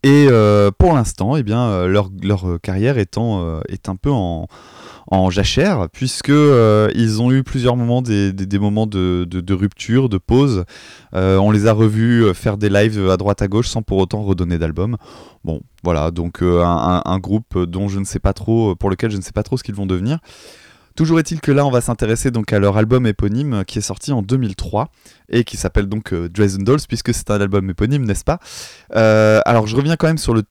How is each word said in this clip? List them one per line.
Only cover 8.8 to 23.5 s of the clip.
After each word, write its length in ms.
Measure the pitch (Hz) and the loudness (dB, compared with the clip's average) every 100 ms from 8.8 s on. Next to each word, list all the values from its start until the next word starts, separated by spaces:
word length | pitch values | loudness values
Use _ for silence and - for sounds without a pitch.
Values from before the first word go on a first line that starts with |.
| 110 | -2
de, 400 | 101 92 90 90 | -2 -2 -2 -4
de, 120 | 90 | -6
de 140 | 87 | -4
rupture, 540 | 95 101 - - 120 131 | -2 -2 -4 -2 0 0
de 100 | 98 | -2
pause. 460 | - 120 143 101 87 - - - _ | 0 2 2 0 -4 -12 -20 -20 _
Euh, 220 | 92 92 95 | -2 2 4
on 140 | 101 | 4
les 160 | 104 107 | 4 2
a 60 | |
revus, 520 | 107 110 110 113 120 | 4 2 2 2 4
euh, 80 | 110 | 2
faire 240 | 90 - 101 | 2 -4 -2
des 140 | 104 | 0
lives 400 | 98 110 107 95 | 2 2 2 0
à 60 | 92 | 0
droite 260 | 98 101 | 0 -2
à 60 | 101 | 0
gauche 200 | 101 123 | -2 -2
sans 140 | 120 | -4
pour 160 | 107 95 | -2 0
autant 240 | 92 107 | 0 -2
redonner 340 | 101 90 87 87 | -2 -2 0 -2
d'album. 400 | 82 80 101 117 - - - _ | -2 -4 -4 -6 -10 -20 -20 _
Bon, 160 | - 80 - _ | -8 -8 -10 _
voilà, 280 | 87 80 78 | -2 0 -2
donc, 320 | 85 85 - | -4 -8 -2
euh, 200 | 90 87 | 0 2
un, 340 | 87 85 80 90 | 2 0 0 -2
un, 60 | |
un 140 | - 92 | -2 -4
groupe 400 | 92 104 113 92 | -2 -4 -4 -4
dont 300 | 87 90 101 | -4 -4 -4
je 100 | 98 | -4
ne 60 | |
sais 160 | 95 - | -6 -4
pas 120 | 101 | -4
trop, 440 | 98 - 113 110 87 | -4 -2 0 0 0
pour 140 | 101 | -2
lequel 200 | 92 113 | -2 -4
je 60 | 101 | -4
ne 60 | |
sais 100 | - | -6
pas 100 | - | -8
trop 140 | 104 131 | -6 -6
ce 80 | |
qu'ils 100 | - | -8
vont 120 | 101 98 | -8 -4
devenir. 340 | 90 104 160 _ - - - - _ _ - | -2 -2 -6 _ -20 -20 -20 -20 _ _ -4
Toujours 240 | 156 165 | 0 2
est-il 200 | 156 160 | 0 -4
que 120 | - | 0
là, 120 | 143 | 2
on 60 | 143 | 2
va 100 | 127 | 0
s'intéresser 520 | - 117 110 113 135 | -2 -4 -2 0 0
donc 200 | 117 104 | -2 0
à 60 | 104 | 2
leur 180 | 101 101 | 2 2
album 300 | 110 127 120 | 2 2 0
éponyme, 560 | 101 104 110 147 | 0 -2 -2 -2